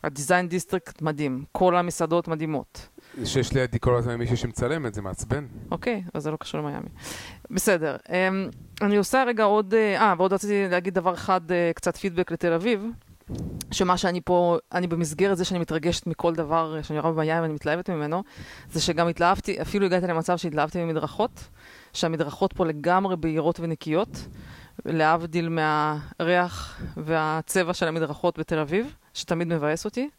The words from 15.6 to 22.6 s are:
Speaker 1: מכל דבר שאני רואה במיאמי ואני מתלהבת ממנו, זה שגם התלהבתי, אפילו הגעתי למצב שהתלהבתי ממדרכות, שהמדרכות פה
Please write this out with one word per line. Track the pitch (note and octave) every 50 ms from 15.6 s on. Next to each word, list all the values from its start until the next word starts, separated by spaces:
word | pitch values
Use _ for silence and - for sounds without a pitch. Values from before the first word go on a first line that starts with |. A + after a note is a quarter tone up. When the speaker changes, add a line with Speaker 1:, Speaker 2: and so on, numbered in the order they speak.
| E3 - D#3 D#3+ D3 F3 E3+ - -
Speaker 1:
מכל | F3 D#3+ - - E3+ E3
דבר | E3 D#3+ C#3+ D#3+ E3 D#3+ D#3 D#3 D#3
שאני | D3 - D3+ D3+
רואה | C#3+ E3
במיאמי | D#3+ D#3+ D#3 D#3 D#3+ E3+
ואני | E3 D#3+
מתלהבת | D#3 D3 - D#3+ D3+ F3 F#3 -
ממנו, | F3+ D#3 D3 D3 D#3+ F#3 - - - - - - - - - -
זה | - D#3+
שגם | - - E3 D3+ E3+ E3+
התלהבתי, | E3 - E3+ F3 F#3+ - - - - -
אפילו | D#3+ D#3+ F3 G3+ G3
הגעתי | F#3 F3+ F#3 F3
למצב | F3 E3+ D#3+ D#3+ - F3+
שהתלהבתי | E3+ - F3 D3 D3+ D3 D#3 E3+ F3+ E3+
ממדרכות, | E3 D#3+ D3 D3 D3 - - G#3 B3 - - - - - - - - - - - -
שהמדרכות | - - - E3 E3 D3+ D#3+ D3 - - F#3+ F#3+
פה | - -